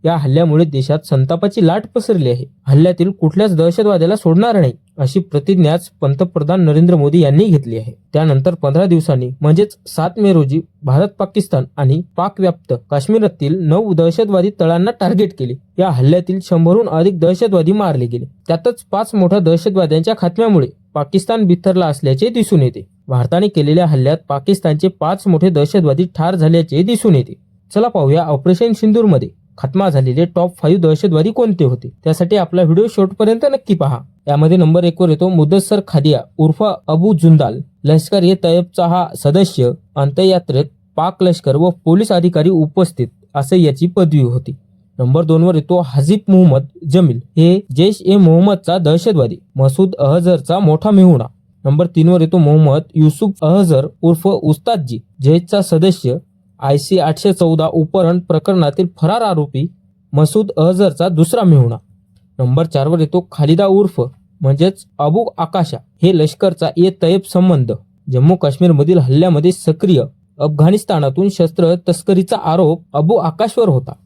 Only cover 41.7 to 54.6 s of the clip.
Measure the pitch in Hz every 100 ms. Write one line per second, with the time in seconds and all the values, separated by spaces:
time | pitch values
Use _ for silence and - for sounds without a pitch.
41.7 | 175 - 175 220 180 175 175 160 175 156
42.7 | 190 175 - 117 _ _ 143 135 185 156
43.7 | 135 175 190 170 147 123 127 131 135 _
44.7 | _ _ - 127 147 160 165 175 160 147
45.7 | 180 143 135 143 208 196 190 180 131 135
46.7 | - 160 165 165 117 - - 170 190 202
47.7 | 135 190 208 180 202 175 165 196 190 -
48.7 | 180 156 165 175 175 117 - _ 135 135
49.7 | 135 190 190 139 165 175 170 135 180 180
50.7 | 156 214 196 185 143 113 _ _ _ 139
51.7 | 147 175 170 160 180 160 180 147 156 151
52.7 | 143 160 160 156 151 214 196 156 185 180
53.7 | 139 143 _ 165 165 190 196 151 151